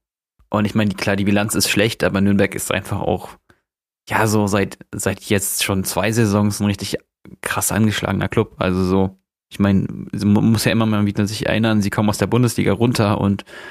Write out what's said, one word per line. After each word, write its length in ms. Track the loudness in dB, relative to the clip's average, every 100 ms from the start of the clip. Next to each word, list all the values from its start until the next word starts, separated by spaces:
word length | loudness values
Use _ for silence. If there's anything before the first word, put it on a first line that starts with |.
| _ _ _ _ _
Und 140 | -2
ich 100 | 0
meine, 200 | 0 -2
klar, 200 | -2 -2
die 100 | 0
Bilanz 300 | 2 0 0
ist 140 | -2 0
schlecht, 340 | 2 0 0
aber 160 | 0 2
Nürnberg 340 | 2 2 2
ist 180 | -2 -2
einfach 280 | -4 -2 -6
auch, 300 | -4 -4 -6 -20 _ _ _ _ _ _ -6
ja, 200 | -2 2
so 180 | 2 2
seit, 320 | 0 0 -6 -14
seit 280 | -6 -4 -4
jetzt 420 | -2 -2 0 -4
schon 180 | -2 -2
zwei 300 | -2 -2 0
Saisons 480 | 2 4 4 2 0
ein 60 | -2
richtig 320 | -2 -6 -8 -10 _ -20 -12
krass 320 | -6 -4 0
angeschlagener 560 | 2 2 0 -2 -2 0
Club. 260 | 0 -2 -2
Also 260 | -2 0
so, 340 | 2 2 0 -4 _ _ _
ich 100 | -2
meine, 280 | 2 2 0 -8 -10
man 320 | -2 2 4
muss 200 | 4 2
ja 60 | 2
immer 160 | 2 0
mal 200 | 0 0
wieder 200 | 0 -2
sich 200 | -2 -2
erinnern, 360 | 0 2 0
sie 80 | 0
kommen 180 | 0 0
aus 100 | 0
der 100 | 0
Bundesliga 440 | 2 2 2 0
runter 480 | 2 2 2 2 2
und 240 | 0 0 -6 -20 -20